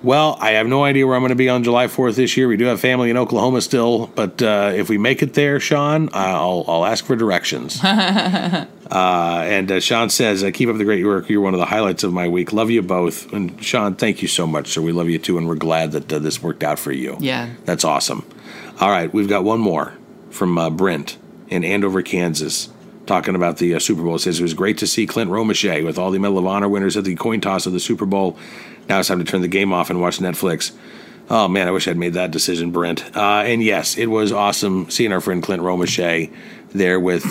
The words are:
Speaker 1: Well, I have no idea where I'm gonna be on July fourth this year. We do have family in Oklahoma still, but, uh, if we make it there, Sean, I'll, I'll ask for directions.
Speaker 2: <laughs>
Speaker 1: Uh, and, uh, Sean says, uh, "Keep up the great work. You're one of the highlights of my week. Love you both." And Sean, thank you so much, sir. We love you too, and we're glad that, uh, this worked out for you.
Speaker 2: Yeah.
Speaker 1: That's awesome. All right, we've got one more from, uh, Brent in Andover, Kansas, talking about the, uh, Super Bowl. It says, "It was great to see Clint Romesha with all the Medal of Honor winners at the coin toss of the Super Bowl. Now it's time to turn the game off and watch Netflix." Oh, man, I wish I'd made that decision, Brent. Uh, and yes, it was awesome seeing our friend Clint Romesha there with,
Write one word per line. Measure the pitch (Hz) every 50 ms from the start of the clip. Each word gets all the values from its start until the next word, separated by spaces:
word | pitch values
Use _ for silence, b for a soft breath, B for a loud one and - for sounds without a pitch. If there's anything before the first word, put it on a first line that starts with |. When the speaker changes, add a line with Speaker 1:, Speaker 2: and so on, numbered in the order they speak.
| -
Speaker 1:
Well, | 127 135 147 151 156 - -
I | 110 110
have | 110 107 110 120
no | 131 139 143
idea | 139 139 135 135
where | 131 127
I'm | 127 127
gonna | 127 127
be | 123 131 127
on | 123 123 120
July | 120 120 120 127 113
fourth | - - 127 123 104
this | 127 127 113 -
year. | 131 131
We | 123 110 101
do | 120
have | 123 117 95
family | - 127 127 127 123 117
in | 117
Oklahoma | 123 123 - 123 107 104 127 127 123 -
still, | - - 123 117 120 117 113 113 - -
but, | - 107 90 - - 123
uh, | 107 107 101 101 101 92
if | 101 95 -
we | 110 101
make | 104 123 135 - 151
it | 135 -
there, | 147 143 143 143 143
Sean, | - - 151 143 143 147 151 160 156 - -
I'll, | 98 95 95 92 78 82 90 90 85 - -
I'll | 82 82 87
ask | 101 117 120 -
for | - 131
directions. | 113 113 107 90 85 - - - 64 62 76 - 123 123
Speaker 2:
<laughs> | 190 202 214 190 180 196 208 - 185 180 180 - 175 175 165 - - - - - -
Speaker 1:
Uh, | - 95 92 92 90 87 85 85 85 85 80 87
and, | 104 98 95 95 98
uh, | 90
Sean | - - 123 113 117 104
says, | - - 123 110 101 95 98
uh, | 98 90
"Keep | - 127 117
up | 107 110
the | 104
great | 104 104 95 90
work. | 104 101 95 87 -
You're | 107 104
one | 98 95 92
of | 87
the | 87
highlights | - 101 110 110 98 87 - -
of | 92 90
my | 90 87 85
week. | 87 90 85 - 107
Love | 107 113 110
you | 117 113 92
both." | 87 95 90 87 85 82 - - - -
And | 104 95 85 - -
Sean, | - - - 120 104 101 92
thank | - - 110 101 - 98
you | 87
so | - - 87
much, | 80 78 76 78 -
sir. | - 82
We | 80 82 85
love | 85 85 85
you | 82 80
too, | - - 90 85
and | 85 82
we're | 82
glad | 78 80 80 80 80 80 78
that, | 76 76 71 67 78
uh, | 76
this | 76 78 - -
worked | - 82 76 - 78
out | 76 76 -
for | - 76 67
you. | 67 62 65 67 67
Speaker 2:
Yeah. | 147 131 127 127 120 117 120 - -
Speaker 1:
That's | - 87 - -
awesome. | 80 73 67 - - 60 - - - B B B B B B B B B -
All | 95 101
right, | 101 90 82 82 -
we've | 107 101 98
got | 101 98 92
one | 104 113 117
more | 110 98 82 76 73 - - - - - - - - -
from, | - - 101 90 85
uh, | 82 82 80
Brent | 80 78 95 95 82 73 71 - - - - - - - - -
in | 90 90 85
Andover, | 85 98 101 101 98 95 95 90
Kansas, | - - 90 87 87 80 73 78 - - - - - - - - - - - -
talking | - 98 87 - - 92
about | 92 87 85 80 -
the, | 87 87 85
uh, | -
Super | - - 104 80 82
Bowl. | 85 82
It | 78
says, | - 92 87 82
"It | 87
was | 85 80
great | 80 95 104 107 -
to | -
see | - - 117 107
Clint | 92 - 110 113 87 92
Romesha | 110 113 110 104 - - 98 82 76 80
with | 82 76 -
all | 90 95 95
the | 95
Medal | 98 101 98 95
of | 90
Honor | 92 98 101 101 101
winners | 101 101 98 95 87
at | 104 98
the | 98 87
coin | 80 - 113 110 104
toss | - 98 98 92 -
of | 92 90
the | 90
Super | - - 117 - 104
Bowl. | 95 101 98 95 90 82 B B B B B B B B B B -
Now | 98 98
it's | 90 -
time | 98 90
to | 82
turn | - - 92 90
the | 87
game | 90 95 101 98 92
off | 87 82 -
and | 92 90
watch | 90 87 87 -
Netflix." | 95 90 85 - - 92 82 76 - - - B B B B B B B B B B -
Oh, | 113 113 104 92
man, | 92 98 92
I | 87 92
wish | 92 - 92
I'd | 85 85
made | 87 87 82
that | 90 90 82
decision, | 80 78 - - 90 82 85 87
Brent. | 85 87 87 85 85 - - - -
Uh, | - 104 101 104 104 104
and | 117 117 113
yes, | 113 110 98 85 - - - 107
it | 113
was | 117 110 110 107 101
awesome | 92 104 101 101 98 - 107 101 95 95 85 -
seeing | - - 120 107
our | 95 90
friend | - 101 92 87 82
Clint | - 98 87
Romesha | 85 90 92 90 90 87 - - 90 85 85 82 80 - B B B B B B B B -
there | 98 95 90 92 92
with, | 90 90 90 82 - 98